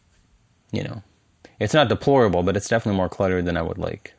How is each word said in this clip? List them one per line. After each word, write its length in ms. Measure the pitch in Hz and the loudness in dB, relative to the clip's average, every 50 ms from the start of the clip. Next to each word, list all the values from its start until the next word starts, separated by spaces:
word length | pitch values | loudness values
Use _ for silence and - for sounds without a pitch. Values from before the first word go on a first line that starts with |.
| _ _ _ _ _ _ _ _ _ _ _ _ _ _ | _ _ _ _ _ _ _ _ _ _ _ _ _ _
You 140 | - 101 - | -8 -8 -6
know, 180 | - - 107 - _ _ _ _ _ _ _ - - _ - | -8 -10 -14 -16 _ _ _ _ _ _ _ -20 -20 _ -4
it's 140 | 107 104 | -2 2
not 160 | - 156 143 107 | 4 4 4 4
deplorable, 540 | 104 98 - 143 139 135 120 104 87 87 | 2 0 2 2 4 4 4 4 2 2
but 120 | 90 95 95 | 0 0 0
it's 140 | 98 - - | -2 -2 -2
definitely 300 | 113 117 - 110 101 95 | -2 -2 0 0 0 0
more 100 | 92 90 | -2 -2
cluttered 380 | - - 101 95 92 90 87 | -2 -2 -2 0 0 0 -2
than 100 | 87 85 | -2 -2
I 60 | 82 | -2
would 160 | 82 85 - 90 | -4 -4 -6 -6
like. 340 | 85 85 82 - - - - | -8 -8 -8 -10 -14 -20 -20